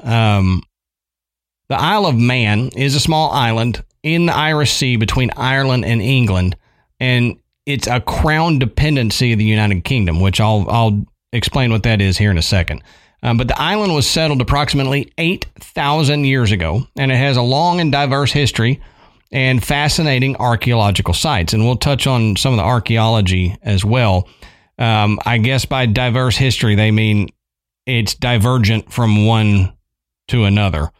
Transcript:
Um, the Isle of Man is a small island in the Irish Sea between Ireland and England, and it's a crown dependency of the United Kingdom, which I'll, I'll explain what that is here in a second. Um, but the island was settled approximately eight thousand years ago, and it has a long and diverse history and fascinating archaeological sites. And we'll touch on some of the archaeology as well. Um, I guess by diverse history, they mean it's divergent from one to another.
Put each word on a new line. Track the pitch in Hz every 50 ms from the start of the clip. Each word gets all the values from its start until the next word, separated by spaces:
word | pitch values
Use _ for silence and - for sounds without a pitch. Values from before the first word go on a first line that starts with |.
| -
Um, | 117 113 113 113 107 104 98 95 92 92 90 - _ _ _ _ _ _ _ _ _ _ _ _ _ _ _ _ _ _ _ _ -
the | - -
Isle | - 170 208 214 202
of | 170 127
Man | 113 117 123 127 127 113 104 104 104 127 - -
is | - 139 139 135
a | 143
small | - - 160 156 160 - -
island | 135 123 117 113 113 117 120 107 - - _ _ _ -
in | 151 165 170 170
the | 170 -
Irish | - 151 156 156 151 143 - -
Sea | - 147 127 123
between | 110 113 - - 131 127 107 -
Ireland | - 117 131 135 135 135 135 127 123 85
and | 92 117 113
England, | 95 127 135 127 120 101 92 92 90 90 - - _ _ _ _ _ _ _ -
and | 127 127 127 120 120 117 - _ _ _ _ _ -
it's | 147 143 117 -
a | - 123 127
crown | - - - - - 156 156 156 160 175 156 127
dependency | 131 107 - - 147 151 151 135 117 107 - - 131 120 117
of | 104
the | 107
United | 107 107 107 107 104 101 87 -
Kingdom, | - 139 120 98 85 80 82
which | 95 98 92 -
I'll, | 107 107 110 104 92 -
I'll | 104 101 - 107 101 104 - - _ _ _ _ -
explain | 113 - - - 143 127 117
what | 113 107 -
that | 117 110 101
is | 101 95 90
here | - 104 104
in | 92 80
a | -
second. | - 101 92 85 - 78 - - - - _ _ _ _ _ -
Um, | 120 117 117
but | 131 117
the | 127 -
island | 147 165 202 214 208 190 160
was | 147 -
settled | - - 165 160 156 147 127 117
approximately | - 143 143 147 - - 143 135 131 139 143 - - - -
eight | 165 170 196 - - - _ -
thousand | - - - - 147 139 147 160 151 135 147 147 143
years | 135 135 131 120 98 107
ago, | 92 80 80 85 123 127 - _
and | - 135 135 131
it |
has | 123 135 143 131 123
a | 120
long | 123 131 147 170 175 175 180
and | 165 151 143
diverse | 143 143 131 135 139 143 123 -
history | 147 143 110 - - 110 120 143 - - - _ _ - _ _ _ _ _ -
and | 135 131 131 127 120 -
fascinating | - 147 143 147 143 - - 160 151 131 123 131 135 127
archaeological | - 120 123 117 107 - 123 120 113 104 104 95 - - - 82
sites. | - - 160 143 95 82 - -
And | 107 110
we'll | 120 127
touch | - - 147 139 123 -
on | 139 131 117 110 107 98
some | - - 135 127
of | 107
the | 78
archaeology | 104 123 113 - - 113 113 110 113 117 110 98 90 92 92 90 87 101 - -
as | 107 101 92 95
well. | 101 117 127 120 104 92 90 - - - _ - - _ _ _ _ _ -
Um, | 120 113 110 107 104 104 104 - -
I | 107 120 113
guess | 107 123 135 127 -
by | - 139 131 127
diverse | 117 101 127 127 123 113 127 127 127 104
history, | - 139 131 113 - - 110 104
they | 101 107 110
mean | 107 110 110 107 104 104 95 - _ _ _ _ _ _ _ _ _ _ -
it's | 127 127 117 104 - -
divergent | - - 123 120 110 98 127 127 127 107 101 113 107 - - -
from | - 120 107 104 104 104
one | 110 113 110 107 104 101 98 95 95 - _ _ _ _ _ _ _ _ _ _ -
to | - 120 107
another. | 98 101 104 104 95 80 76 73 - _ _